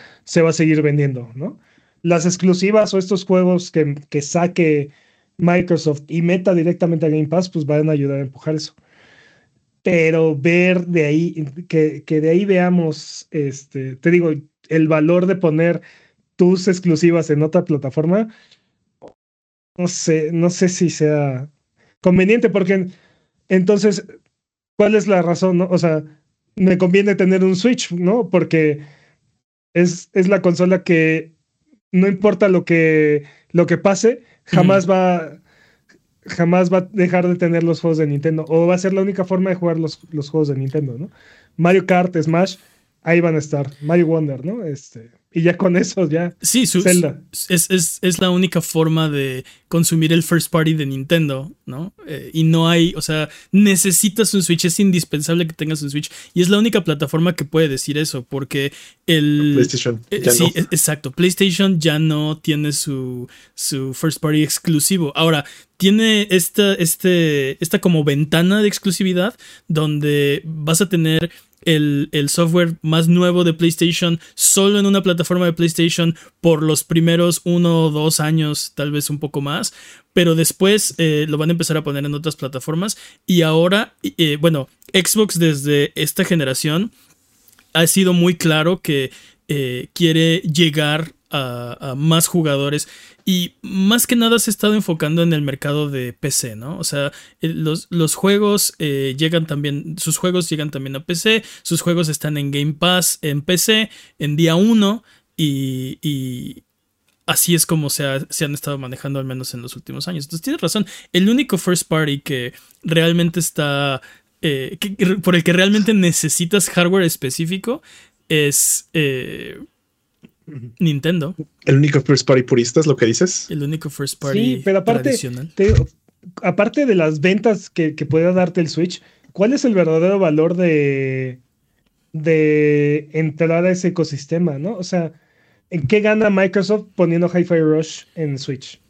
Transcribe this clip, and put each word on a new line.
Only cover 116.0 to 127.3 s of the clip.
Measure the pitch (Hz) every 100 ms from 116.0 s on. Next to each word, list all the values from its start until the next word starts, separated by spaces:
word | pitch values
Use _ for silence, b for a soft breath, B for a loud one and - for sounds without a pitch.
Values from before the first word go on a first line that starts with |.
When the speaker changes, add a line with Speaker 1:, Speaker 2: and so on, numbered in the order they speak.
| 175 - 156 - 170 202 -
Speaker 2:
hardware | 180 175 190
específico | 165 - 131 - 165 190 226 302 b b b _ -
es... | 156 143 139 - - -
Eh, | 165 143 131 - - - - 302 _ _ _ _ _ - _ -
Speaker 1:
Ujú. | 143 117 -
Speaker 2:
Nintendo. | 170 143 156 180 147 185 - _
Speaker 3:
¿El | - 139
único | 147 147
first | - 135 -
party | 131
purista | 127 123 117 165
es | 151
lo | 147
que | 113
dices? | 113 180 - -
Speaker 2:
El | 160
único | 143 160 156
first | - 139 -
party | 143 202 247 226
Speaker 1:
Sí, |
pero | 196 190
aparte, | 190 233
Speaker 2:
tradicional. | 269 247 131 123 160
Speaker 1:
te | - 196
digo, | 123 131 _ _ _ 180 -
aparte | 185 180 220 294 269
de | 185
las | 156 151
ventas | 180